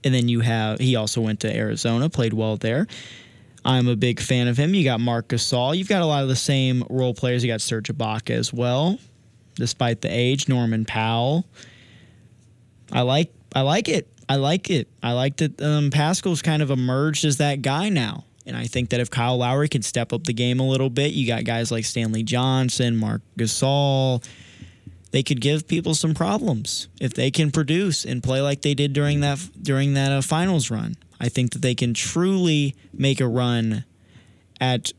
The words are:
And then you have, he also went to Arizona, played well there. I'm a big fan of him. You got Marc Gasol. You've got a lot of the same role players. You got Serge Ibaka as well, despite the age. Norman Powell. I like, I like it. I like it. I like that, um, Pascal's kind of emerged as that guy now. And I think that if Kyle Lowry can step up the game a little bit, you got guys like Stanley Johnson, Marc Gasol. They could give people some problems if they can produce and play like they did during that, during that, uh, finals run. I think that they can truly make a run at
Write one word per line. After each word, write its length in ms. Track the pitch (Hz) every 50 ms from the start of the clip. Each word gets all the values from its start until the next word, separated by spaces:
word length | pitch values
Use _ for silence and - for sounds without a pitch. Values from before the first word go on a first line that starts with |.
| -
And 80 | 139 131
then 140 | 127 120 120
you 140 | 117 117
have, 380 | 117 117 113 113 110 110 107 -
he 180 | 131 127 123 117
also 240 | 107 107 - 123
went 200 | 113 110 107 104
to 120 | - 110 107
Arizona, 540 | 110 110 107 110 107 - 120 117 117 135 160
played 240 | - - 123 113 110
well 240 | 110 110 110 110 101
there. 300 | - 113 117 139 208 - - - - - - - - - - - - - - - -
I'm 240 | - 131 127 123 123
a 80 | 120
big 240 | 107 120 123 117 -
fan 300 | - - 131 123 123 123
of 80 | 120 127
him. 160 | 147 165 190
You 100 | 202 160
got 160 | 135 123 110
Marc 300 | 120 120 120 117 - -
Gasol. 480 | - 117 - - - 123 123 135 151 185
You've 100 | 190 190
got 140 | 208 190
a 40 | 175
lot 180 | 156 151 143 135
of 60 | 131
the 60 | 131
same 480 | 127 - - 143 135 131 131 127 127 120 -
role 240 | 123 131 127 123 117
players. 280 | - - 123 123 123 120
You 60 | 123
got 100 | 113 107
Serge 260 | - - 117 113 104 -
Ibaka 440 | - 147 120 110 107 110 - -
as 200 | 117 117 117 -
well, 480 | - 120 123 123 123 131 151 175 202 262 - - _ _ _ - _ - _ _ _
despite 460 | - 120 117 - _ 131 117 117 110
the 80 | - -
age. 400 | - 120 120 123 139 135 - -
Norman 340 | 135 123 120 113 113 110 110
Powell. 600 | - - 113 110 110 113 117 120 131 147 170 185 - - - - - - - - - - - - - - - - - - - - - - _ - _ _ - - -
I 100 | - 123
like, 300 | 123 123 131 147 170 - - - - _ -
I 60 | 135
like 280 | 131 139 156 208 233 -
it. 180 | - 185 - - _ _ - -
I 60 | 135 139
like 320 | 135 143 165 190 - -
it. 180 | 180 139 - - - -
I 120 | - 120 120
like 240 | 123 131 143 139 -
that, 240 | 165 147 - -
um, 280 | 143 151 151 151 147 143
Pascal's 520 | 127 151 147 156 180 - - 190 170 143
kind 200 | - 170 156 151
of 100 | 151 131
emerged 540 | 139 127 127 127 127 135 143 156 151 143 -
as 120 | 151 139 127
that 240 | 147 147 143 139
guy 280 | 123 135 135 151 190 214
now. 360 | 202 151 120 107 - - - _ _ _ -
And 120 | - 120 117
I 80 | 117
think 240 | 117 - 127 123 113
that 100 | - 120
if 100 | 120 117
Kyle 280 | - 127 117 120 127 123
Lowry 320 | 123 120 131 139 147 151
can 120 | - 139
step 300 | 104 - - 123 117 -
up 140 | - 117 -
the 80 | - 117
game 260 | 110 123 123 123 127
a 80 | 131 131
little 220 | 131 131 135 135
bit, 240 | 120 139 143 147 -
you 120 | - 131 117
got 180 | 117 113 117
guys 260 | 117 117 117 117 113
like 140 | 117 113 110
Stanley 380 | - - 120 117 110 110 110 113
Johnson, 720 | 107 117 123 127 131 131 131 131 123 - - 127 120 117 113
Marc 240 | 110 107 110 110 - - _ -
Gasol. 840 | 113 110 - - - 135 139 143 143 139 135 135 135 131 127 120 - - - - - - - - - - - - _ - - - - -
They 120 | - 135 131
could 160 | - 147 123
give 260 | 113 139 147 156 156 -
people 260 | 175 165 165 170 160
some 200 | - - 160 156
problems 760 | - 170 190 202 220 262 214 135 110 113 - - - - - - -
if 140 | - 123 -
they 180 | - 123 135
can 200 | 135 - 160 147
produce 520 | 135 160 151 131 156 175 202 190 151 - -
and 180 | - 127 123 120
play 180 | 127 131 131
like 200 | 139 143 143 139 -
they 100 | 147 143
did 200 | 135 143 143 135
during 260 | 143 147 147 147 147
that, 180 | 143 143 139 139 170 - - -
during 320 | - 143 135 135 139 143 139
that, 180 | 139 135 135
uh, 100 | 139 139
finals 480 | 131 - 156 160 175 190 185 156 120 -
run. 240 | 117 110 110 110 117 - - - - _
I 80 | - 120
think 240 | - - 127 117 -
that 80 | 120
they 140 | - 131 123
can 180 | - 131 120 117
truly 840 | - - - - 160 175 190 196 190 180 170 156 147 143 139 139 - - - -
make 280 | - 135 139 139 -
a 60 | 135 123
run 580 | 113 127 123 123 120 117 113 110 110 107 123 _ _ _ _ _ - - - - - _ _ _ _ -
at 320 | 127 127 127 120 - - -